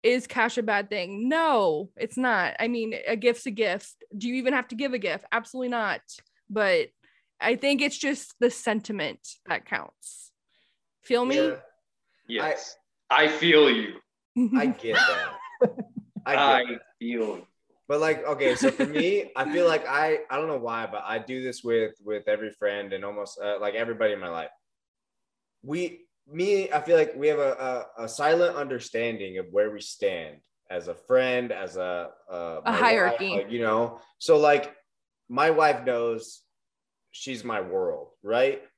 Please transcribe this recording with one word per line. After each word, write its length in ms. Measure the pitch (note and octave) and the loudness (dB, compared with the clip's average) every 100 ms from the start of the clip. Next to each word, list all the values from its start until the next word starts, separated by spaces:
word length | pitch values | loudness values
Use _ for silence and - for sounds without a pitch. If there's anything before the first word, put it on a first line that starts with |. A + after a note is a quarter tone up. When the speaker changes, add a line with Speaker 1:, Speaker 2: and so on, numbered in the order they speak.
Speaker 1:
Is 240 | A3+ B3 - | 2 2 -2
cash 320 | B3+ A3+ B3 | -2 0 0
a 40 | |
bad 280 | A3 G3+ G3+ | -2 -2 -2
thing? 380 | G#3 F3+ G3 A#3+ | -6 -6 -4 -2
No, 640 | D#4+ D#4+ A#3+ F#3+ D3+ G3 - | 2 2 4 2 0 -6 -8
it's 200 | A3 - | -8 -2
not. 360 | B3+ G#3+ E3+ - | 0 2 0 -2
I 80 | A#3 | -4
mean, 260 | A#3+ A3 - - | -2 -4 -6 -4
a 100 | A3+ | 0
gift's 300 | A#3+ A#3 C4+ | 2 0 -6
a 40 | |
gift. 440 | G#3 G#3+ F#3+ - - - G3+ | -2 -2 -2 -8 -20 -18 -10
Do 120 | A#3 | -6
you 60 | |
even 180 | B3+ B3+ | -2 0
have 160 | C4 B3+ | -2 -4
to 60 | |
give 180 | A3+ C#4 | -6 -4
a 60 | B3 | -2
gift? 260 | G3 D#3 - | -4 -6 -4
Absolutely 380 | A#3 A3+ B3+ B3 | -4 -4 -8 -4
not. 300 | A#3+ G#3 C#3+ _ - _ _ _ | -2 -2 -4 _ -20 _ _ _
But 380 | G#3 G3+ F3 C3 _ _ _ _ _ | 0 2 2 0 _ _ _ _ _
I 160 | - B3 | -2 0
think 240 | C#4 C#4 | 2 2
it's 160 | C#4+ - | 0 -2
just 380 | C4+ C4+ - _ | -4 -4 -8 _
the 120 | A#3+ | 0
sentiment 760 | A#3+ B3 G#3+ G#3 G#3 D3+ - - - - | 0 -2 -4 -4 -6 -6 -6 -18 -20 -6
that 180 | D3+ | -6
counts. 680 | - G#2 - _ - - - _ _ _ _ _ _ _ | -4 -8 -8 _ -20 -20 -20 _ _ _ _ _ _ _
Feel 220 | - A#3+ | -2 0
me? 120 | B3 C#4 | 2 2
Speaker 2:
Yeah. 200 | D#4 - - _ _ _ _ _ - | 2 -2 -12 _ _ _ _ _ -8
Speaker 3:
Yes. 500 | A2+ D#3 - - - _ _ _ | -4 -2 -4 -8 -20 _ _ _
Speaker 2:
I 140 | C3 | 4
Speaker 3:
I 40 | D#3 | 4
feel 420 | D#3 E3 D3+ C#3+ | 2 6 8 8
you. 240 | A2+ G#2+ - _ _ _ B3 | 4 -4 -10 _ _ _ -2
Speaker 1:
<laughs> 200 | A#3+ B3+ | 2 2
Speaker 2:
I 100 | C4 | 2
get 300 | - A2+ G#2 | 0 0 4
that. 360 | - - - - - - - - - - - - - | 4 2 -4 -10 -16 2 2 2 -12 -12 -14 -10 -2
I 60 | |
get 40 | C#3 | 2
Speaker 3:
I 220 | C#3 C3 | 6 4
Speaker 2:
that. 160 | B2 A2+ - _ | 2 -8 -12 _
Speaker 3:
feel 380 | A#2 A#2 G#2+ F#2 | -6 -2 -4 -6
you. 100 | - _ _ _ - | -14 _ _ _ -4
Speaker 2:
But, 140 | D3 | 0
like, 240 | D#3+ D#3 D3 | 2 0 -2
okay, 280 | - C3+ B2 | 0 2 4
so 140 | C4+ | 2
for 160 | - C4 | 2 -2
me, 440 | D3+ E3+ G3+ - | 2 2 0 -2
Speaker 1:
<laughs> 40 | - | -4
Speaker 2:
I 140 | C#3 | -2
feel 140 | D#3+ E3+ | 2 4
like 180 | D#3 A#2 | 2 0
I, 340 | C#3+ D#3 D#3 - | 0 2 0 -2
I 60 | C3 | -4
don't 120 | D#3+ | -2
know 80 | C#3 | -4
why, 280 | A#2 A2+ A2 | -4 -4 -6
but 120 | G#2 F#2 | -8 -6
I 120 | A2+ | -6
do 240 | A#2 C3 | -6 -8
this 200 | B2+ A#2+ | -8 -8
with, 300 | A#2 A#2 A2 - | 0 2 0 -6
with 260 | G#2 G#2 G2+ | -8 -4 -2
every 220 | G#2 G#2+ | -2 -4
friend 420 | - G#2 G2+ G2+ | -4 -2 -2 -6
and 100 | F#2+ | -8
almost, 340 | G2+ G#2 G2 - | -8 -8 -10 -6
uh, 160 | G#2 G2+ | -4 -2
like, 140 | G#2 | -2
everybody 400 | G#2+ A#2 A2 A2 | -2 -4 0 0
in 60 | G2+ | 0
my 100 | F2+ | -6
life. 180 | E2 D2+ _ _ _ _ _ _ _ _ _ _ _ | -8 -8 _ _ _ _ _ _ _ _ _ _ _
We, 380 | B2+ D#3+ F3+ - _ _ _ | -8 -6 -6 -10 _ _ _
me, 460 | D#3 F#3+ G3 F#3+ | -4 0 0 0
I 80 | D3+ | -2
feel 160 | D#3 E3 | 4 6
like 180 | D3+ | 6
we 140 | C3+ D3 | 2 2
have 100 | D3 | 4
a, 480 | C3+ B2+ B2+ B2 - A2+ | 0 0 -4 -4 -8 -10
a, 60 | |
a 40 | A2+ | -10
silent 480 | - D3 E3 F3 C#3 | 0 4 6 4 2
understanding 800 | C#3 B2 - A2+ A#2 G#2+ F#2+ F#2 | -4 -6 -4 -2 -2 -4 -6 -6
of 100 | F2+ | -2
where 200 | G2 G#2+ | 0 0
we 120 | G#2 | -2
stand 560 | - - G2+ F2 D#2 D2 _ _ _ | -14 -4 -2 -2 -10 -16 _ _ _
as 180 | F2+ E2+ | -8 -6
a 60 | |
friend, 580 | E2 - B2+ B2+ B2 B2 | -12 2 2 4 0 -2
as 240 | F#2+ F#2 F#2 | -6 -6 -6
a, 320 | F2+ F2 F2 - - | -4 -4 -8 -14 -12
uh, 300 | F2 E2+ D#2+ | -10 -8 -4
Speaker 1:
A 60 | A3+ | -2
Speaker 2:
my 0 | |
wife, 100 | A3 | 2
Speaker 1:
hierarchy. 500 | A#3+ G#3+ F3+ F#3+ G3 | 4 4 2 0 -2
Speaker 2:
like, 200 | G2+ G2+ | -2 -4
you 100 | A#2 | -2
know? 400 | A2+ A2 A#2 - - _ | 0 2 0 -4 -20 _
So, 200 | - D3+ | 4 6
like, 360 | D3+ C#3+ C#3+ - _ _ _ _ _ | 8 4 2 -14 _ _ _ _ _
my 220 | B2 D#3+ | 0 2
wife 340 | D#3 D#3 C3 | 4 4 4
knows 560 | B2 A#2+ A#2 A2+ A2+ - _ _ _ _ _ _ _ | 0 0 -2 -4 -8 -20 _ _ _ _ _ _ _
she's 340 | - C3+ B2 | -14 -10 -10
my 160 | A#2+ G#2+ | -4 -4
world, 480 | F#2 F#2+ F2+ D2 D2 _ | -2 -2 -2 -4 -10 _
right? 400 | G2+ A#2+ C3+ - - | -2 2 2 0 -10